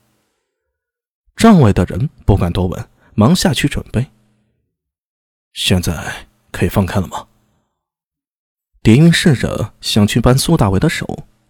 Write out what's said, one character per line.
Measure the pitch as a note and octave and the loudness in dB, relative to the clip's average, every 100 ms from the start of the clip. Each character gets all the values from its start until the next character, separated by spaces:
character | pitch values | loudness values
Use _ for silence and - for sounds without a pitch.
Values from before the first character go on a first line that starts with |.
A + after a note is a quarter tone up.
| _ _ _ _ _ _ _ _ _ _ _ _ _ - | _ _ _ _ _ _ _ _ _ _ _ _ _ 0
帐 | A3+ F#3 | 4 6
外 | A2+ | 4
的 | F#2 | 2
人 | F2+ - C#3 - | -2 -4 -8 -4
不 | - G2 | 0 0
敢 | F2+ | 0
多 | F2 F#2 | -2 -4
问， | - - _ _ | -6 -14 _ _
忙 | - G#2+ F3+ | 0 2 2
下 | - | 0
去 | C#3 C#3+ | -2 -4
准 | - - | -4 -6
备。 | G#2 C3+ _ _ _ _ _ _ _ _ _ _ _ _ _ _ | -6 -6 _ _ _ _ _ _ _ _ _ _ _ _ _ _
“现 | - - F#2 | -8 -2 -2
在 | F2 D2+ - - - _ _ | -2 -8 -10 -14 -18 _ _
可 | - | -6
以 | F2+ | -4
放 | - F#2 | -2 -2
开 | G2+ | -4
了 | F2 | -6
吗？” | - - _ _ _ _ _ _ _ _ _ _ _ _ _ _ _ | -10 -16 _ _ _ _ _ _ _ _ _ _ _ _ _ _ _
狄 | - A#2 | 2 4
云 | E3+ | 4
试 | E3 F#3 | 4 0
着 | A#2+ E2 - G#2+ _ | 0 -2 -6 -10 _
想 | - A2+ G#2 | -4 0 0
去 | A#2+ | 2
扳 | A#2 C3 | 2 2
苏 | - E3+ | 0 0
大 | G#2+ | 0
为 | F#2+ | 0
的 | D#3+ | -2
手， | - - G1+ - _ _ | -4 -8 -12 -16 _ _